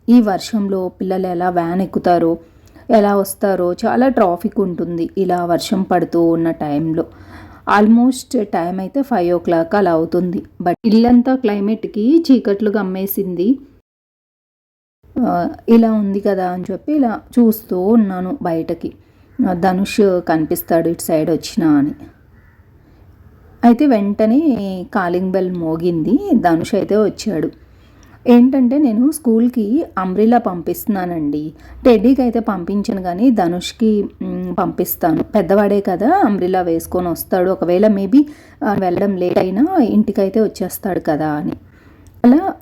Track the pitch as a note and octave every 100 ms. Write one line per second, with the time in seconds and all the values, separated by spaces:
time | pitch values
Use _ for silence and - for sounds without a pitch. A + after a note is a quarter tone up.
0 | - B3 G#3 F3+ - A3 G3 F#3+ F3+ -
1 | F#3 F#3+ F#3 F3 F3+ F3 E3 F3+ F#3 -
2 | F3+ F3 E3 E3 - _ _ - - A3+
3 | G3+ G3+ G3 - G3+ F#3 F3 F3 A3+ A#3
4 | C4 B3 F#3+ F3 G#3+ - F#3 E3+ E3+ E3+
5 | E3 - F#3 F3+ F3 E3 - F#3+ F#3+ F3+
6 | - E3+ E3 E3 E3 E3 D3+ D3 D#3+ D#3+
7 | - - - - - - - G3+ G#3+ A#3
8 | B3 B3+ - B3 G3+ F#3 E3+ F#3+ F#3 C#4
9 | C4+ G#3+ F3 F3 E3+ E3 E3 G#3 F#3+ E3
10 | E3 F3 F3+ F3 - - F3+ E3+ A#3 A3
11 | A#3 A#3+ B3 C4 A#3 G3+ G3+ A3 - G#3
12 | A3 E4 E4 B3 G3+ G3+ G#3+ G#3 F#3+ F#3+
13 | G3 G#3+ F#3 E3+ G3 C4 - _ _ _
14 | _ _ _ _ _ _ _ _ _ _
15 | _ - G#3+ F3 F3 - - A#3 A3+ A3
16 | G3+ G3 G3+ F#3+ F3+ F3+ F3 F#3 - D4+
17 | A#3+ G3+ - - A3+ G#3+ - F#3 F#3 A#3
18 | G3+ F#3 F#3 - F3+ E3 E3 E3 - -
19 | _ _ _ - G#3 F3 F#3 F#3 G3+ -
20 | G3+ F3+ E3+ D#3+ D#3 F3 - E3 E3 E3+
21 | - D#3+ D#3+ D3+ - - D#3+ D3 D3 -
22 | - - _ _ _ _ _ _ _ _
23 | - _ - - - - A#3+ A#3 D4+ A3
24 | G3+ G3+ A3 C4 D#4+ A#3 G3 F#3 E3+ G#3
25 | F3 F3 F#3 F#3+ F#3 F3+ D#3+ E3 F3 E3+
26 | D#3 C#4 G4+ B3+ F3 E3 E3+ G3+ E3 G3+
27 | G#3+ - A3 E3 E3+ - _ _ _ -
28 | - - - A#3+ B3+ C4+ A#3+ C#4 D4 G#3+
29 | C4+ D4+ B3 A3+ A#3+ B3 G3+ C#4 - -
30 | F#3 F#3 A3 A#3+ A3+ F3+ D#3+ F3 - G3
31 | F3+ E3+ D3 D3+ D#3 - - - C4 A3
32 | A3 C4+ B3 A3+ A3 F#3 E3+ G3+ F#3+ F#3+
33 | F#3 F3+ C4 A3 F3 F3 - - A3 G#3+
34 | - - F#3 F3+ F3+ F3+ F3 - F#3 -
35 | F3 D#3+ E3 G#3+ E3+ G3 G3+ G3+ G3+ F3
36 | A3 F#4+ C#4+ G3 F3+ F#3 F3+ E3 - F3+
37 | F3+ D#3+ - F#3+ F3+ F#3+ E3+ F3+ G#3+ G3
38 | G3 C4 D4 - - - A3 G3+ F#3 F3
39 | G3 F#3 F3+ G3+ F#3 F#3+ D#4 F#4+ G#3+ G#3
40 | G#3+ G3+ G3 A3 G#3 - F3+ - G3+ E3
41 | E3+ D3 D#3 D3+ F3+ - - - - -
42 | - - A#3+ C#4+ F#4+ F#4+